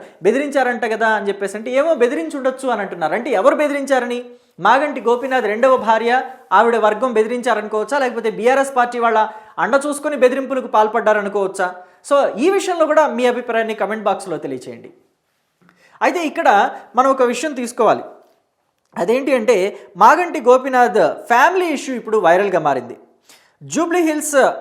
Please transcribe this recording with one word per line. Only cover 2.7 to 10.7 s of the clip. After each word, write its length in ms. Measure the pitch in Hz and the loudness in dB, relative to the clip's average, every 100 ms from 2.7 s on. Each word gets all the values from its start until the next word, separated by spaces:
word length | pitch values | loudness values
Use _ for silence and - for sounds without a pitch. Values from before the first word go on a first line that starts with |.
| 226 | -4
అంటున్నారు. 340 | 190 180 156 | -4 -4 -4
అంటే 160 | 185 240 | -4 -2
ఎవరు 240 | 208 233 | 2 2
బెదిరించారని? 680 | 302 294 277 269 262 240 240 247 - _ - | 2 0 -2 0 0 0 -6 -10 -18 _ -2
మాగంటి 400 | 180 254 294 262 | 2 2 2 -2
గోపీనాథ్ 440 | 214 240 262 262 | -2 -2 0 -2
రెండవ 320 | 220 214 262 254 | -2 0 2 2
భార్య, 460 | 208 226 233 254 262 - - | 2 0 2 0 -2 -12 0
ఆవిడ 240 | 190 233 233 | 4 4 4
వర్గం 360 | 214 208 254 | 2 0 0
బెదిరించారనుకోవచ్చా, 840 | 220 220 247 240 214 208 214 214 277 | 0 0 -2 -2 -2 -2 -6 -4 -2
లేకపోతే 320 | 254 226 226 | -2 -2 -6
బీఆర్ఎస్ 460 | 180 226 269 269 254 | -2 2 2 0 0
పార్టీ 220 | 240 247 | -2 0
వాళ్ళ 300 | 233 220 214 - - - | 0 2 0 -4 -14 -4
అండ 220 | 180 277 294 | 0 0 0
చూసుకొని 300 | 285 302 294 | -4 -6 0
బెదిరింపులకు 500 | 254 269 262 262 | 0 0 -4 -6
పాల్పడ్డారనుకోవచ్చా? 1080 | 226 | 0